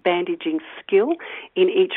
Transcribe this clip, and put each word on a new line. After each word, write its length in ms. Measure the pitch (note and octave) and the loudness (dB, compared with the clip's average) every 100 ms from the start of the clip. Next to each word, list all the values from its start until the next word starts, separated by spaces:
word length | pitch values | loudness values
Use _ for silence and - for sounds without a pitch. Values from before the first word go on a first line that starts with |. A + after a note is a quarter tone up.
bandaging 560 | F#3 F3 F3+ E3+ E3 D#3 - - | -2 0 -2 -4 -4 -4 -6 -16
skill 280 | - G3 B3 E4+ - - - - | 0 2 2 -2 -8 -16 -8 0
in 140 | F#3 | 2
each 260 | F#3+ F#3 | 4 0